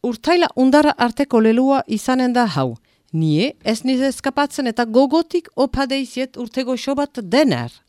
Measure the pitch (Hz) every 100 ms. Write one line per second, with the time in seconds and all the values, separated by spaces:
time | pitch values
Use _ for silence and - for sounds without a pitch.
0 | 247 226 - 349 320 - 262 285 294 -
1 | 240 - 285 233 220 233 262 269 - 214
2 | - 254 254 247 233 143 131 113 _ _
3 | _ 160 160 151 247 - - 226 254 254
4 | 269 - 277 262 285 - 254 226 233 220
5 | 269 311 330 349 - - 269 - 269 269
6 | 254 - 262 - 240 254 247 254 - 277
7 | 285 - 180 226 294 127 120 -